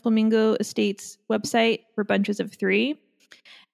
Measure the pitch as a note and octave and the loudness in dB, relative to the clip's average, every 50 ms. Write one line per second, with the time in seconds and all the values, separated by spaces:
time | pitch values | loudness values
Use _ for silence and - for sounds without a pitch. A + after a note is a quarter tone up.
0 | - A#3+ A3 A3 A3 A3 A3+ A3 A3 A3 G#3+ - G#3+ - - - G#3 G3+ G3 - | 0 0 2 2 2 2 2 2 2 2 2 0 -2 -4 -2 -2 -2 -2 -2 -6
1 | - - - - _ - A3 G#3+ G#3 - - A#3 A3+ A3+ A3 - _ _ _ - | -10 -18 -20 -12 _ -4 -4 -4 -2 -2 0 2 2 2 0 -2 _ _ _ -4
2 | G3+ - G3+ G3 G3+ - G#3 - - G#3 - - G#3 F#3 F#3+ G#3 A#3 C4+ D4+ - | -2 0 0 0 0 0 -2 -4 -6 -8 -8 -4 -2 0 0 2 0 -2 -4 -8
3 | _ _ _ _ _ _ - - _ - - - - _ | _ _ _ _ _ _ -20 -20 _ -20 -20 -20 -20 _